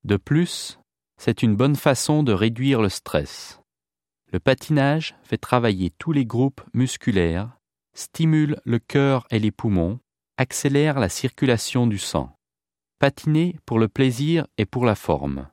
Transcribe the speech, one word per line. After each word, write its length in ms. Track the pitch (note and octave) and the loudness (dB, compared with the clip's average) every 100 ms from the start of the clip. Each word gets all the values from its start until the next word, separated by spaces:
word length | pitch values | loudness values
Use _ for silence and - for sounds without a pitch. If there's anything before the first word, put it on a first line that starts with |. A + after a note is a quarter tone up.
De 140 | - G2+ | 0 -2
plus, 600 | - D3 F3+ - - - _ _ _ _ | 2 0 0 -4 -12 -18 _ _ _ _
c'est 220 | - A2+ | -4 0
une 140 | A2+ G#2 | 0 2
bonne 200 | C3+ C#3+ | 2 2
façon 460 | D3+ B2+ - D3+ | 2 0 0 0
de 100 | C#3+ | 2
réduire 500 | F#2+ A2 A#2 C3+ B2+ | 2 0 0 0 2
le 80 | G2+ | 0
stress. 720 | - - D2+ D2 - - - _ _ _ _ _ _ _ | -2 -4 -4 -4 -12 -18 -20 _ _ _ _ _ _ _
Le 80 | F2+ | -2
patinage 760 | - C3 - D3+ C#3 D3+ - - | 0 0 0 2 2 0 -4 -14
fait 140 | _ A#2 | _ -8
travailler 520 | - B2+ A#2 F#2+ F2+ _ | 0 2 2 0 -2 _
tous 140 | D#3+ | -2
les 140 | D3 A#2 | -2 0
groupes 360 | A#2 C3+ - - | 0 0 -2 -6
musculaires, 840 | A#2+ B2+ - - F#2+ E2+ E2 A2+ _ _ _ _ - | -2 -2 -2 0 2 2 0 -6 _ _ _ _ -18
stimule 680 | - - D#3+ D#3 D3+ - | -16 -2 2 2 2 -2
le 140 | - A#2 | -2 -4
cœur 480 | - C#3+ C#3 C3 - | 0 0 2 0 -2
et 80 | A2+ | -2
les 120 | G#2+ | -2
poumons, 480 | - A2+ F#2 E2+ A#2+ _ _ _ - | -2 -2 0 0 -4 _ _ _ -4
accélère 600 | C3 - C#3+ C#3 D#3 C#3 | -4 -2 0 2 2 0
la 100 | G2+ | -2
circulation 800 | - B2+ - C3 A#2 - B2+ A#2+ | -2 -8 -2 0 0 0 0 0
du 100 | G2+ | -2
sang. 380 | - D#2 B1+ _ _ _ _ _ _ _ | -4 -4 -6 _ _ _ _ _ _ _
Patiner 580 | C#3 - - D3+ F3 E3 - | -2 0 -2 0 0 -4 -2
pour 140 | A2+ | 0
le 80 | A2 | 2
plaisir 580 | - C3 A#2+ D3 E3 C#3 - | 2 0 0 0 0 -2 -4
et 80 | G#2 | -4
pour 200 | B2+ A#2+ | 0 0
la 100 | G#2 | 0
forme. 540 | - D2 C#2+ C2+ C2+ | 0 -2 -2 -8 -10